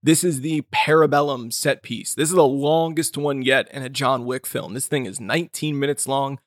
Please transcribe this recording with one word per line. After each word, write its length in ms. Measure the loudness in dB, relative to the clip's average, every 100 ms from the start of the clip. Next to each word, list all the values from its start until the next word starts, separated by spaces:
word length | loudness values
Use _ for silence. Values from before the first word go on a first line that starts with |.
This 220 | 4 4
is 200 | 2 -2
the 200 | -2 -4 -2
Parabellum 800 | -2 4 6 6 4 2 -2 -6
set 300 | -4 -2 -2
piece. 320 | -4 -10 -8
This 140 | -2 2
is 80 | 6
the 80 |
longest 720 | 4 4 2 2 2 -2 -4 -2
one 260 | -2 -2
yet 260 | 2 2 0
in 100 | -8
a 60 | -10
John 360 | -4 0 0
Wick 220 | -2 -6 -6
film. 280 | -8 -8
This 120 | -8 -4
thing 200 | -4 -4
is 120 | -10
nineteen 580 | -4 -4 -4 -6 -4 -2
minutes 300 | -2 -2 -2
long. 320 | -2 -2 -6